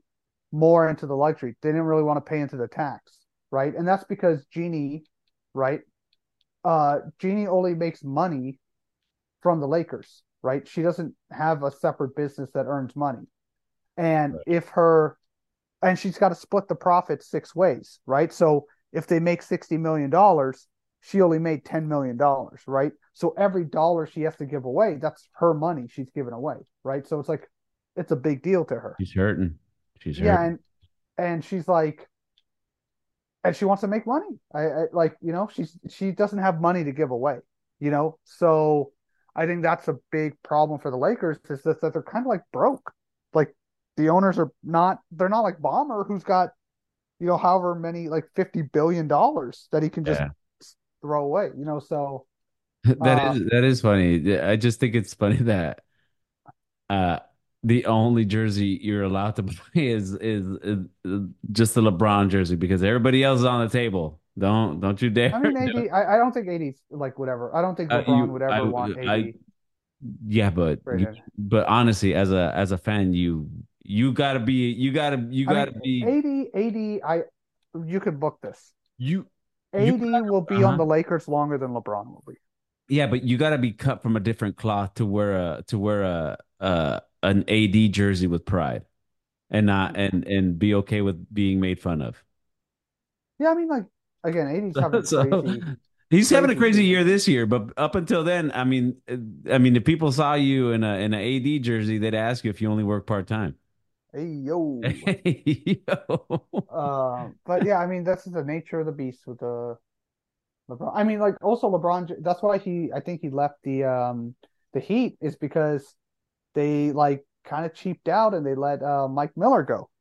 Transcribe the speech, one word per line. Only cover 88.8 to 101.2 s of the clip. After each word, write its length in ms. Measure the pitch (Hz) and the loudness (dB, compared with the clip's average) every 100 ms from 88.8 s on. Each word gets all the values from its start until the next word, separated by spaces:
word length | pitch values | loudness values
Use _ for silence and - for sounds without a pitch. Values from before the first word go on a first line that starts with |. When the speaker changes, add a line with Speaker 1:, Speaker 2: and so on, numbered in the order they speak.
| - _ _ _ _ _ _ | -12 _ _ _ _ _ _
Speaker 2:
and 160 | 107 104 | 2 4
not, 300 | 98 92 87 | 2 0 -2
and, 300 | 98 92 - | -2 -2 0
and 320 | 98 92 85 | 0 0 2
be 160 | 104 | 2
okay 260 | 101 98 107 | 2 0 -2
with 320 | 98 87 - | -2 -4 -6
being 280 | 104 98 95 | -2 0 0
made 200 | 92 92 | 0 -2
fun 220 | 90 80 | -4 -4
of. 200 | 62 - _ _ _ _ _ _ _ _ _ _ _ - | -6 -10 _ _ _ _ _ _ _ _ _ _ _ -2
Speaker 1:
Yeah, 120 | 302 | 0
I 40 | |
mean, 140 | 330 330 | 2 0
like, 160 | 277 185 _ _ _ | -4 -6 _ _ _
again, 240 | 170 170 143 | -4 -2 -2
A 120 | 165 | -4
D's 160 | 208 165 | -2 0
having 240 | 165 220 | 0 0
Speaker 2:
<laughs> 20 | |
So, 160 | 156 151 | 0 2
Speaker 1:
crazy, 420 | 135 185 180 202 170 131 _ _ _ | 2 2 0 -4 -6 -12 _ _ _
Speaker 2:
he's 180 | 170 240 | 4 6
having 200 | 277 277 | 6 4
a 40 | |
Speaker 1:
crazy 40 | 233 | 4
Speaker 2:
crazy 240 | 226 208 | 4 6
Speaker 1:
season. 80 | 190 | 6
Speaker 2:
year 140 | 185 | 6
this 240 | 175 196 196 | 4 4 4
year, 180 | 131 113 | 2 2
but 260 | 120 107 - | 0 -2 -2
up 180 | 151 | -2
until 300 | 196 165 170 | 0 0 0
then, 260 | 160 175 156 | 2 0 -2
I 120 | 123 | -2
mean, 320 | 127 131 123 123 - | 0 2 0 -4 -8
uh, 80 | 123 110 73 - | -10 -10 -12 0
I 60 | 131 | 4
mean, 180 | 127 120 | 6 6
if 80 | |
people 260 | 131 165 156 | 4 2 2
saw 220 | 127 147 | 2 2
you 380 | 147 139 135 123 | 2 2 2 2
in 100 | 113 | 2
a, 140 | 110 98 | 0 0
in 180 | 107 | -2
an 60 | 107 | -2